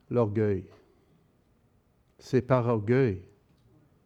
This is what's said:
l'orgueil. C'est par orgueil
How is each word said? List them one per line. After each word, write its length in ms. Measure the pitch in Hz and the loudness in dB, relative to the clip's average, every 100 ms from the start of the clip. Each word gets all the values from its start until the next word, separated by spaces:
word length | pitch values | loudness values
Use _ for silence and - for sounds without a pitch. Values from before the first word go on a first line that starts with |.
| - | -4
l'orgueil. 560 | 123 110 104 107 95 95 - _ _ _ _ _ _ _ _ _ _ _ _ _ _ | 0 0 0 0 -2 -6 -20 _ _ _ _ _ _ _ _ _ _ _ _ _ _
C'est 240 | - 127 | -2 -2
par 260 | 120 127 117 | 2 0 0
orgueil 540 | 113 101 127 127 92 - _ _ _ _ _ _ _ | -2 0 2 2 -2 -10 _ _ _ _ _ _ _